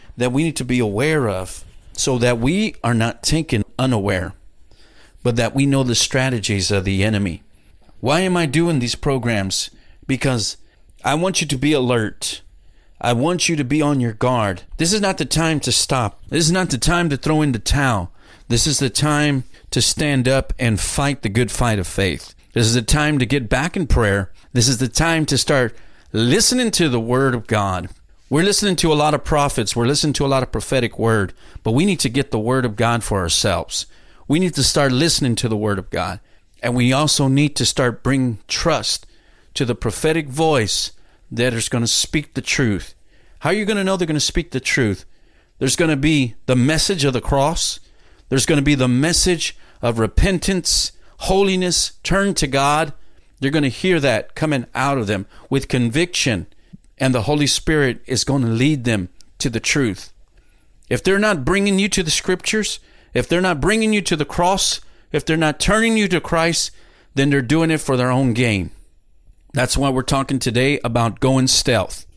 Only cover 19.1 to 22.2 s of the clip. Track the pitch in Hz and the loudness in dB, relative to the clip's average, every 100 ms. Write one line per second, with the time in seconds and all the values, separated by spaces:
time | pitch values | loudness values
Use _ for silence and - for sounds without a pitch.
19.1 | 147 147 139 - - - - 113 - 151 | 2 0 0 -4 -14 -6 -2 0 0 0
20.1 | 139 123 135 - - 120 104 - - 143 | 0 2 0 0 -2 0 0 -2 -2 -2
21.1 | 139 - 104 120 - 120 107 90 - 98 | -2 -2 0 0 0 0 0 -2 -2 -2
22.1 | 71 | -2